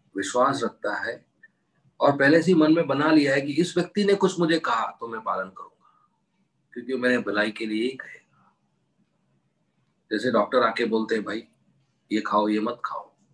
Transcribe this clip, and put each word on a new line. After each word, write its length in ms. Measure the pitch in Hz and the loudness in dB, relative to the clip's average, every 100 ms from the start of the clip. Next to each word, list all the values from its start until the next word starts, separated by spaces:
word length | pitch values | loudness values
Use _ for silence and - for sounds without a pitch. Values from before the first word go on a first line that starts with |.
| _ 98 | _ -8
विश्वास 480 | 95 120 127 - | -2 2 2 0
रखता 320 | 113 - 104 101 | -4 -6 -8 -6
है 300 | 117 117 _ _ - _ _ _ _ _ | -8 -10 _ _ -20 _ _ _ _ _
और 180 | 139 139 | 2 4
पहले 240 | 139 160 | 4 6
से 100 | 165 | 6
ही 40 | 170 | 4
मन 180 | 156 | 6
में 140 | 165 135 | 4 2
बना 240 | 135 156 | 0 4
लिया 220 | 156 139 139 | 4 4 0
है 60 | |
कि 120 | 143 | 0
इस 240 | 139 180 175 | -2 0 -2
व्यक्ति 260 | 170 202 196 | -2 0 2
ने 80 | |
कुछ 260 | 196 190 170 | 4 2 2
मुझे 200 | 165 160 | 0 0
कहा 260 | - 240 - - | 0 -2 -4 -8
तो 80 | 117 | -12
मैं 140 | 113 | -8
पालन 280 | 101 92 95 | -6 -6 -6
करूंगा 400 | 92 - _ _ _ _ _ _ _ _ _ _ | -14 -20 _ _ _ _ _ _ _ _ _ _
क्योंकि 200 | 123 120 | -14 -8
वो 60 | 127 | -2
मेरे 180 | 123 123 | 0 0
भलाई 340 | 101 101 107 | -2 -2 -2
के 140 | 107 110 | -4 -6
लिए 180 | 107 | -2
ही 60 | 123 | -4
कहेगा। 320 | 135 - - _ _ _ _ _ _ _ _ _ _ _ _ _ _ _ _ _ _ _ | -6 -16 -20 _ _ _ _ _ _ _ _ _ _ _ _ _ _ _ _ _ _ _
जैसे 200 | 107 123 | -4 0
doctor 320 | 110 104 127 | 0 2 0
आके 220 | 117 117 113 | 0 0 -2
बोलते 300 | 110 107 113 | -2 -2 -4
हैं, 80 | |
"भाई 200 | 98 110 - _ _ _ _ _ _ | -4 -10 -12 _ _ _ _ _ _
ये 100 | 107 | -4
खाओ, 260 | - 107 104 | 0 0 0
ये 120 | 107 | 0
मत 220 | 110 - - | -2 -6 -10
खाओ", 260 | - - _ _ | -10 -14 _ _